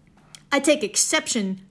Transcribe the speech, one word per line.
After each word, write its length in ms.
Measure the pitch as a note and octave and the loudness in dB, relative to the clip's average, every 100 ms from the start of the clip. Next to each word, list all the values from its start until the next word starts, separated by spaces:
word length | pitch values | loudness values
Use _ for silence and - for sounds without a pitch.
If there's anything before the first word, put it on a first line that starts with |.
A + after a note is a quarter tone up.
| _ _ - - - | _ _ -20 -20 -4
"I 80 | C#4+ | 0
take 240 | C#4+ C#4+ | 2 2
exception 800 | G3+ - - D#4 D#4 A#3 G3 F#3+ - | 0 -2 0 0 0 -2 -2 -6 -10